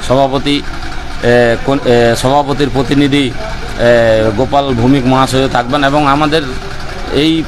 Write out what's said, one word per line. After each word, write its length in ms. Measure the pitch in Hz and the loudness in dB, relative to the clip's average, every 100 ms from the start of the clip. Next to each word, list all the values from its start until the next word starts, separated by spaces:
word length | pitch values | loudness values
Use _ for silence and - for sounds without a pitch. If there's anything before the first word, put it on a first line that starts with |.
| - | 0
সভাপতি, 540 | 131 135 135 143 143 | 2 2 0 -2 -2
আহ, 640 | - - - - - - 117 120 120 117 - | -4 -8 -8 -8 -8 -4 2 4 4 0 0
কোন, 140 | 139 131 | -2 2
আহ, 300 | 120 117 117 | 2 2 2
সভাপতির 540 | 127 143 139 135 139 | 2 0 0 -2 -2
প্রতিনিধি, 580 | 117 135 143 143 143 135 | 0 0 2 2 2 0
আহ, 1000 | - - - - - 120 120 117 110 110 104 | -4 -6 -8 -8 0 2 4 4 2 2 0
গোপাল 360 | 127 143 139 | 0 0 0
ভৌমিক 320 | 123 123 143 123 | 0 2 2 2
মহাশয়ও 420 | 131 131 131 135 | 2 2 0 0
থাকবেন 360 | 120 120 143 | 0 -2 0
এবং 240 | 139 147 147 | 0 2 2
আমাদের 340 | 139 151 160 139 - - - - - - | 2 2 0 -2 -8 -8 -8 -8 -8 -4
এই 300 | - 156 165 | -2 0 0